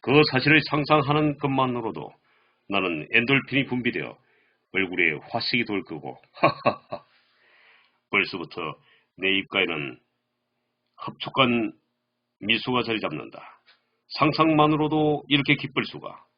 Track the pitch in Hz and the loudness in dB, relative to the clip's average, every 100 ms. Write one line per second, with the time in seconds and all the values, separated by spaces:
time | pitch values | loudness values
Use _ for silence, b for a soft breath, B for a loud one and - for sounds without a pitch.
0 | - 143 151 127 139 156 - 151 143 151 | 4 4 6 2 4 4 4 -2 2 2
1 | 131 147 151 147 139 135 131 120 113 87 | 4 2 0 0 -2 0 0 -2 -6 -8
2 | 57 _ _ _ _ _ _ 101 92 80 | -12 _ _ _ _ _ _ -2 -2 -4
3 | 76 113 120 135 127 131 135 127 110 82 | 0 0 2 0 2 -2 -2 -2 -2 -4
4 | 64 - _ _ _ _ _ 95 95 90 | -8 -12 _ _ _ _ _ -4 -4 0
5 | 85 73 - 117 - 123 117 101 - 80 | 0 0 -8 -8 -4 -4 -2 -4 -6 -12
6 | 69 65 _ - 160 - - - _ - | -12 -16 _ -2 0 2 -2 -2 _ -16
7 | _ b b b b b b b b b | _ b b b b b b b b b
8 | _ 101 92 95 80 - 80 - b b | _ -2 -2 -6 -10 -10 -10 -12 b b
9 | b - 95 98 92 101 90 80 71 62 | b -6 -2 -2 -2 -2 -2 -2 -8 -12
10 | _ _ _ _ _ _ _ _ _ _ | _ _ _ _ _ _ _ _ _ _
11 | - - - - 131 117 107 - _ _ | -12 -10 -8 2 4 4 -2 -8 _ _
12 | _ _ _ _ 98 113 - 127 113 110 | _ _ _ _ -2 -2 0 -2 0 -2
13 | 92 76 55 - - - _ b b _ | -4 -6 -10 -16 -20 -20 _ b b _
14 | _ - 151 147 160 156 151 156 151 156 | _ -2 0 2 2 6 4 4 2 2
15 | 151 147 - 143 135 143 - - 117 76 | 2 0 2 0 2 0 0 -4 -6 -8
16 | 58 - _ | -14 -16 _